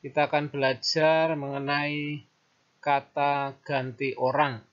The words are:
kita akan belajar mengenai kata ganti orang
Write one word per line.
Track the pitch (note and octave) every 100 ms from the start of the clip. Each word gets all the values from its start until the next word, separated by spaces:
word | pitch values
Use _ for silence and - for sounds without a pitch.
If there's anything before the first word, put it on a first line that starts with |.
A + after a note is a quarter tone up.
kita | C#3+ D3+ D3
akan | D3+ D3
belajar | C#3+ C3+ B2+ - D#3+ D#3 D#3+ E3 D#3
mengenai | C#3 C#3 C#3 C#3+ D3 D3 D3 D3 - _ _ _ _ _
kata | - C#3 C#3 - C#3+ C#3+ C#3 C3+
ganti | - C#3 C3 A#2 C#3 -
orang | B2+ B2+ D3 A2+ -